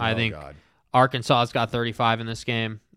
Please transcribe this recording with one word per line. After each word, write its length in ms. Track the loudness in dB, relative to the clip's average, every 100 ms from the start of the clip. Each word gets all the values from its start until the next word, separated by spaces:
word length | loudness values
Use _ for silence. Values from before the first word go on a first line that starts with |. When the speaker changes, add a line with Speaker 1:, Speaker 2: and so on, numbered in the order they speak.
Speaker 1:
I 120 | -2
Speaker 2:
Oh, 40 | 0
Speaker 1:
think 160 | -2
Speaker 2:
God. 220 | -4 -14 -20 _ _ _
Speaker 1:
Arkansas's 580 | 4 4 2 2 2 2
got 180 | 0 -2
thirty-five 480 | -2 -4 0 0 0
in 60 | -4
this 160 | -8
game. 360 | -4 -4 -4 -8 _